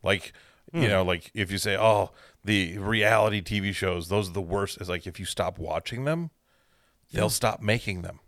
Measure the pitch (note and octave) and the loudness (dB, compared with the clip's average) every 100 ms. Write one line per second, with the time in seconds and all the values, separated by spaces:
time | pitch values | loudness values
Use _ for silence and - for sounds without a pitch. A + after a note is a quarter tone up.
0 | - G2 - - - _ - E3 B2 G2 | 0 -2 -2 -20 -20 _ -10 0 4 4
1 | F2+ F2 - A2 F#2 G2 G#2 G2 A2 G#2 | 4 0 -2 -4 -2 -2 -2 4 6 6
2 | F#2 - - _ G2 G#2 F2 F#2+ G2 A2 | 2 -6 -20 _ 0 2 2 -4 -2 2
3 | G#2 A2+ G#2+ G#2 F2+ G#2 G2 F#2+ F#2 F2+ | 4 6 4 2 -2 -2 -2 0 0 -2
4 | E2 G2+ G2 F2 E2+ G2 G2 - F2+ F2+ | 0 -2 0 -4 -4 -2 -2 -6 -6 -6
5 | F2+ E2+ F#2 - F2+ F2+ D#2+ D#2 - A#2 | -6 -10 -10 -4 -4 -4 -4 -4 -4 -6
6 | C#3 E3 E3+ _ _ _ _ _ _ _ | -2 -2 -4 _ _ _ _ _ _ _
7 | _ - G#2 - A2+ - G#2+ A#2 - F#2 | _ 0 0 2 0 0 0 0 0 -6
8 | F2 - | -8 -12